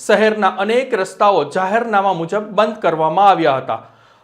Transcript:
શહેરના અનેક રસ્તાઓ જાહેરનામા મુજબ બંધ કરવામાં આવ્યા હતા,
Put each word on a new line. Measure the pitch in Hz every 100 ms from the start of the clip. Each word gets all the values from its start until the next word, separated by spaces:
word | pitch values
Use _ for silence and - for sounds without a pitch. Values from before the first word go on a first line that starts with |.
| -
શહેરના | 202 214 214 190
અનેક | 202 202 240 262
રસ્તાઓ | 208 185 - 208 180 143
જાહેરનામા | 185 190 226 233 202 196
મુજબ | 170 165 202
બંધ | 214 196 226 226
કરવામાં | 180 160 160 170 202
આવ્યા | 175 156 131
હતા, | 131 117 - _ _ _